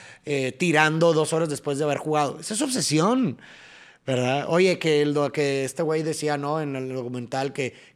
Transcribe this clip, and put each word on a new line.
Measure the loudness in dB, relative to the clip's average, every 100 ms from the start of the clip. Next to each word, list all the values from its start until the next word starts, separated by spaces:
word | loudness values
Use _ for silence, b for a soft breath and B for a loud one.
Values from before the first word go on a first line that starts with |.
| B B -4
eh, | -2 -2
tirando | -2 2 4 4 6 4
dos | 4 2
horas | 0 -2
después | -4 -4 -2
de |
haber | 0 -2
jugado. | 0 0 0 -4
Esa | -8
es | -4
obsesión, | -2 -2 0 2 2 2 0 -4 B B B B B B -4
¿verdad? | 0 0 0 0
Oye, | 2 4 2
que, | 2 2
el | 2
do-, | 0 0
que | 0 0 0
este | -2 -4
güey | -2 -2
decía, | -2 -4 -2 -2
¿no? | -4 -4
En | -4 -6
el | -6
documental, | -6 -6 -8 -6 -4 -4
que | -4 -6 B B